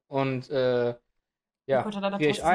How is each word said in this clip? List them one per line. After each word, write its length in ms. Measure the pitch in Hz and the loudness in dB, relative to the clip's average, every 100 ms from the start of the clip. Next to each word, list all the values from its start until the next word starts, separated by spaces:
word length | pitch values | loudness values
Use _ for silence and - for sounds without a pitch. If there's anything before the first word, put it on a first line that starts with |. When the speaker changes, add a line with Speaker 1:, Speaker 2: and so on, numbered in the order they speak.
| _ | _
Speaker 1:
Und, 420 | 135 135 131 127 | -2 -2 -4 -4
äh, 440 | 139 127 123 120 120 _ _ _ _ _ _ - | 0 2 2 0 -4 _ _ _ _ _ _ -2
ja, 120 | 135 | -2
Speaker 2:
Oh 40 | |
Gott, 100 | 110 101 | 0 -4
leider 160 | 196 196 | -4 0
Speaker 1:
friere 140 | 151 | 0
ich 80 | - | 2
Speaker 2:
trotzdem 160 | 156 | 2